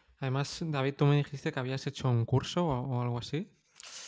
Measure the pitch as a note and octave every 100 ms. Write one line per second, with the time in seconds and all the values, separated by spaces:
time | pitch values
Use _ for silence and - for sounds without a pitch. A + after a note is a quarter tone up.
0 | _ _ C3+ C3+ C#3 - E3 C#3 C3+ C#3
1 | C#3+ D3 C#3+ C#3 - C3 B2+ C3+ C#3 -
2 | C3 A#2+ A2+ B2+ - F3 E3+ B2+ C3+ B2
3 | A#2+ A#2+ - D3 A3+ _ _ - - -